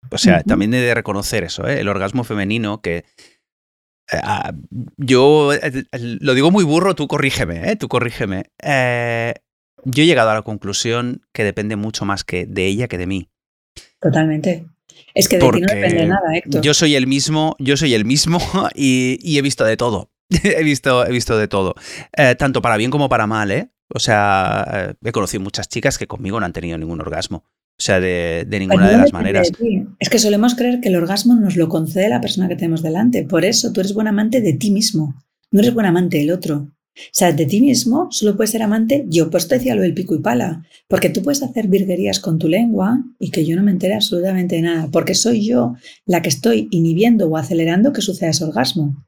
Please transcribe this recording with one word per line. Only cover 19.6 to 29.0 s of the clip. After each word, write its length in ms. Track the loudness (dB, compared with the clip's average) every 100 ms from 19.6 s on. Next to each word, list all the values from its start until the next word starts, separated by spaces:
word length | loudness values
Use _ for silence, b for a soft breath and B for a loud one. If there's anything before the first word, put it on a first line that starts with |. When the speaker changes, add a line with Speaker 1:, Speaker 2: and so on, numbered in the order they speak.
Speaker 1:
de 120 | 0 0
todo. 340 | -2 -2 -8 _ _
<laughs> 120 | 0
He 180 | 2 2
visto, 420 | 0 0 2 2 2
he 40 |
visto 240 | -2 0 0
de 100 | 0
todo. 280 | 0 -2 -4 B B B 2
Eh, 180 | 4 4
tanto 260 | 0 0
para 160 | 0 0
bien 120 | 0
como 180 | 0 2
para 160 | 2 0
mal, 240 | 0 0
¿eh? 180 | -2 -4 _ _
O 40 | -6
sea, 680 | 2 2 4 2 2 -2 -4 -6 -6
eh, 40 | -8
he 80 | -6
conocido 300 | -4 -4 -6
muchas 260 | -6 -10 -8
chicas 300 | -4 -4 -4
que 80 | -10
conmigo 340 | -8 -6 -4
no 60 | -4
han 80 |
tenido 240 | -6 -8 -8
ningún 220 | -6 -8
orgasmo. 420 | -6 -6 -8 -10 _ _ _ _
O 40 |
sea, 160 | 0 2
de, 440 | 2 -2 -2 -4 -4
de 80 | -4
Speaker 2:
Pues 40 |
Speaker 1:
ninguna 240 | 2 4 6
Speaker 2:
no 40 |
Speaker 1:
de 40 |
las 160 | 6